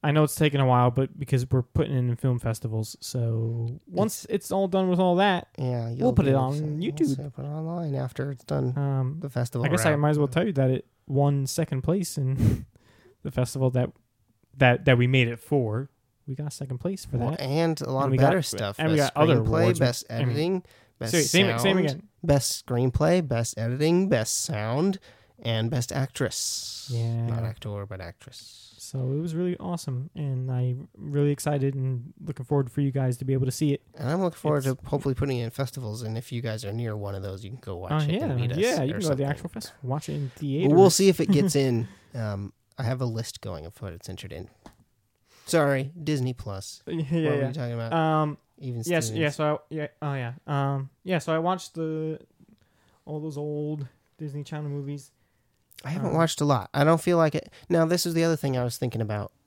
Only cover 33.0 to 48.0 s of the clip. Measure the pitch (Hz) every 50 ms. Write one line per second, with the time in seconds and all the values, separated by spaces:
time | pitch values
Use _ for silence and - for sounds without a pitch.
33 | 131 127 123 - 135 131 135 131 131 131 127 - 156 147 143 135 _ _ _ -
34 | 147 123 151 180 190 175 156 - - 151 151 147 131 135 131 - - - - 147
35 | 170 143 131 - - 139 131 120 117 113 - - 139 123 - - 127 107 104 110
36 | 123 113 117 113 117 - 127 117 120 117 110 110 107 101 101 113 120 113 107 107
37 | 101 101 98 98 98 101 95 95 113 98 120 123 - - 98 87 95 117 147 156
38 | 151 147 160 214 311 285 135 123 123 123 127 156 202 240 330 294 131 135 160 208
39 | 196 156 143 131 143 139 143 - - 175 - - - - - - - 123 131 147
40 | - - 147 147 143 131 - - 151 143 135 147 - 135 147 175 196 190 170 -
41 | 196 196 180 - 165 - 196 147 185 185 151 143 135 131 120 113 117 - - -
42 | _ _ - 123 113 107 101 98 101 98 - _ _ _ _ - 135 113 131 127
43 | 131 120 113 110 113 - - - - - 92 76 76 85 - - - 98 82 82
44 | - - 95 - - 92 76 78 90 - _ _ _ - - _ _ _ _ _
45 | _ _ _ _ _ _ _ _ _ - - 170 151 143 139 135 131 139 160 180
46 | 156 147 151 139 123 131 127 - - 110 101 95 98 - - - _ - 165 165
47 | 160 135 170 165 160 151 147 143 135 127 123 156 120 120 117 117 117 113 113 165